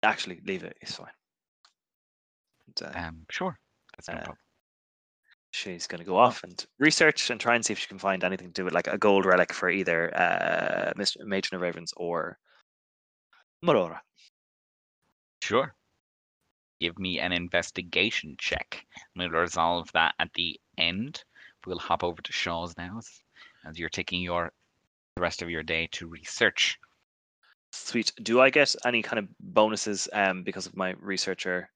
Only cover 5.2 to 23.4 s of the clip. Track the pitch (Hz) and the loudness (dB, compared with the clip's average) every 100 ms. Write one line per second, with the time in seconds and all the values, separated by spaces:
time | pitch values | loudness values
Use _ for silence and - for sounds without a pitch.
5.2 | _ _ _ - 101 87 - 87 87 92 | _ _ _ -8 -8 -8 -10 -10 0 6
6.2 | 120 113 90 90 - _ 147 - 156 - | 6 4 -12 -14 -16 _ 2 6 6 4
7.2 | - 113 120 120 107 104 - 98 98 92 | -2 -2 2 2 2 -4 -6 -4 -2 0
8.2 | 90 92 90 85 90 82 80 98 107 98 | 0 -2 -6 -4 0 0 0 2 6 6
9.2 | 95 90 87 - 90 95 90 82 85 85 | 8 6 6 2 0 0 2 0 0 2
10.2 | 87 90 - 82 - 90 - - 98 - | 2 2 2 0 0 0 -2 -2 -2 -4
11.2 | 104 95 - 92 87 85 85 - 87 85 | -4 -2 -2 -4 -4 -4 -10 -6 -4 -2
12.2 | 85 - _ _ _ _ _ _ _ _ | -4 -8 _ _ _ _ _ _ _ _
13.2 | _ _ _ _ 175 123 87 82 _ _ | _ _ _ _ 4 4 2 -4 _ _
14.2 | - _ _ _ _ _ _ _ _ _ | -20 _ _ _ _ _ _ _ _ _
15.2 | _ _ - 110 147 _ _ _ _ _ | _ _ 0 2 0 _ _ _ _ _
16.2 | _ _ _ _ _ _ 85 85 92 80 | _ _ _ _ _ _ -6 -4 -4 -2
17.2 | 90 87 87 87 85 - 90 85 104 - | -2 -2 0 -2 -2 -8 -4 0 0 0
18.2 | 78 67 - - - - - - - 87 | -8 -8 -4 -4 -6 -12 -14 -20 -18 -8
19.2 | 87 80 85 85 82 87 80 85 82 - | -2 0 2 4 4 2 0 2 2 2
20.2 | 82 - 85 - _ - 82 92 127 - | -4 -2 -6 -6 _ -2 0 0 -6 -10
21.2 | - - - _ - 87 - 85 87 85 | -18 -20 -20 _ -8 -8 -2 0 0 -4
22.2 | - - - 85 87 85 87 110 113 - | -8 -4 -2 -4 -6 -8 -10 -10 -14 -20
23.2 | _ _ | _ _